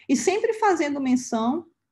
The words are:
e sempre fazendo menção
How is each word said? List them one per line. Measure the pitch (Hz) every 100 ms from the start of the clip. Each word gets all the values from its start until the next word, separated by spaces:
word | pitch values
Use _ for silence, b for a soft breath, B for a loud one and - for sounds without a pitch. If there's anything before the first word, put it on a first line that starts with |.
| -
e | 269
sempre | - 403 453
fazendo | 440 427 349 294 285
menção | 262 254 - 233 226 320 - _ _